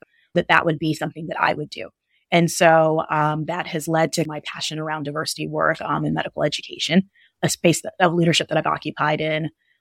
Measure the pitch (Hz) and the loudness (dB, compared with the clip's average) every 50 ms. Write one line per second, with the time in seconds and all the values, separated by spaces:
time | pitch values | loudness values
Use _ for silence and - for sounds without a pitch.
0 | - - _ _ _ _ - 170 175 - 170 165 - 170 160 143 175 156 156 - | -4 -12 _ _ _ _ -2 -2 2 4 4 4 4 4 0 0 -2 -2 -2 -2
1 | 156 147 - 156 160 143 - - 165 160 - 147 151 - - - - - - _ | -4 -6 -8 -8 -10 -8 -2 0 0 0 0 -2 -4 -8 -10 -12 -12 -12 -14 _
2 | _ _ _ _ _ _ 185 170 170 165 - - 180 165 160 165 160 160 156 160 | _ _ _ _ _ _ 2 2 4 2 4 6 6 8 8 8 6 4 2 0
3 | - - 160 151 151 151 151 156 156 151 170 175 160 - - 160 151 165 160 160 | 0 0 0 0 2 2 0 -2 -4 -4 -4 -6 -6 -6 -6 -6 -4 0 2 2
4 | 165 165 - 170 156 156 151 151 - - - 160 143 - 156 156 156 156 156 156 | 2 2 0 -2 -2 -2 -4 -8 -10 -10 -10 -8 -8 -6 -6 -6 -6 -4 -4 -4
5 | 147 143 147 156 160 - - - 151 156 151 156 160 156 160 - - - 147 156 | -6 -6 -6 -6 -6 -6 -6 -6 -6 -6 -2 0 2 2 2 0 -2 -4 -2 -2
6 | 151 151 160 156 156 160 - 151 147 151 - - - - - - - - 160 190 | 0 0 0 -2 -4 -4 -2 -2 -2 0 -2 -4 -8 -12 -8 -6 -4 2 2 2
7 | 190 - _ _ _ _ _ _ - 156 - - - 175 156 - - - - - | 2 2 _ _ _ _ _ _ -4 -4 -2 2 2 2 2 2 -2 -8 -10 -10
8 | 185 175 160 175 165 170 156 - 165 - 160 156 156 151 151 - - 151 - - | -8 -4 -2 0 2 2 2 2 0 0 -2 -2 -2 -2 -2 -4 -6 -8 -6 -4
9 | 147 151 156 147 156 156 156 156 165 - - _ _ _ _ _ | -2 -2 -2 -2 -4 -4 -4 -4 -4 -6 -8 _ _ _ _ _